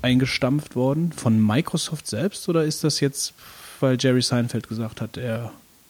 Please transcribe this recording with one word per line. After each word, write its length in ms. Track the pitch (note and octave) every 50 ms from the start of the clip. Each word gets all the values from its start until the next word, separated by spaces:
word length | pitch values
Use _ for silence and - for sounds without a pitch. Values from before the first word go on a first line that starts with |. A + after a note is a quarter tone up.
eingestampft 760 | - B2+ B2+ B2+ C3 B2+ - - C3+ B2 C#3+ D3 D3 - -
worden 360 | B2 B2+ C3 C#3+ D#3+ E3+ E3+ -
von 240 | - - B2 A2+ A2 G#2+
Microsoft 640 | G#2 G#2+ C#3+ E3+ - - D#3+ - - D#3+ D3 -
selbst, 420 | - G#2 G#2 E3 G3+ - - - -
oder 140 | E3+ E3 D3+
ist 200 | D#3 D3+ - -
das 160 | D3+ - -
jetzt, 320 | D3 C#3 C#3 - - - - - - - - - - - - -
weil 160 | C#3 C3 B2+ B2
Jerry 220 | C3+ C3 B2+ B2+
Seinfeld 480 | A#2+ - B2+ A#2+ A#2 A#2 - A2+ - -
gesagt 320 | A2+ A2+ A2+ A2 - -
hat, 160 | A2+ A2 -
er, 340 | B2+ B2 A#2+ A2+ A#2 A#2+ G#2+ - - - _ _ _ _